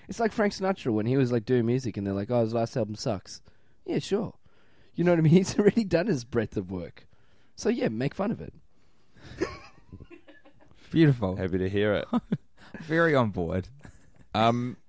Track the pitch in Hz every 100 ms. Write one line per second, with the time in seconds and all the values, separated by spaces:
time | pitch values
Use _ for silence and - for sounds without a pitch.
0 | - 190 226 - 202 - 190 190 131 107
1 | 110 135 123 120 107 123 113 131 127 104
2 | 98 98 107 120 113 117 117 131 107 107
3 | 135 98 - - - - - - - 269
4 | - 202 196 - - - - - - -
5 | 175 170 156 185 190 - 202 233 202 165
6 | 214 143 117 117 107 107 90 92 78 -
7 | - - - - - - 226 240 - 110
8 | 139 - 208 - - - - - - -
9 | - - - - - - - - - -
10 | - 349 - - - - - - - 151
11 | 156 120 95 92 92 90 95 101 104 95
12 | - 240 - - - - - - 156 165
13 | 165 139 110 90 82 90 - - - -
14 | - - - 104 113 120 123 -